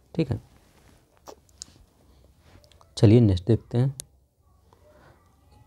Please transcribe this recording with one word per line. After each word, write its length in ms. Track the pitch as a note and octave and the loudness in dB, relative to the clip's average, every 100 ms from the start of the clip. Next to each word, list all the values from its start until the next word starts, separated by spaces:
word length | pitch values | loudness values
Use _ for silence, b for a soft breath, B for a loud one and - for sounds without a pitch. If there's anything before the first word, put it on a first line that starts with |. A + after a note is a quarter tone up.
| _ - | _ -8
ठीक 160 | D3 | -6
है। 100 | G#2 - _ _ _ _ _ _ _ - - _ - - _ _ _ _ _ _ _ b b _ _ _ - | -8 -12 _ _ _ _ _ _ _ -20 -20 _ -20 -20 _ _ _ _ _ _ _ b b _ _ _ 0
चलिए 220 | A2+ A#2 | 4 4
नेक्स्ट 260 | A2+ F2 - | 4 0 -2
देखते 300 | A2+ - A#2+ | -4 -4 -6
हैं, 160 | C3+ C3+ - _ _ _ _ _ _ b b b b b b _ _ _ | -6 -8 -16 _ _ _ _ _ _ b b b b b b _ _ _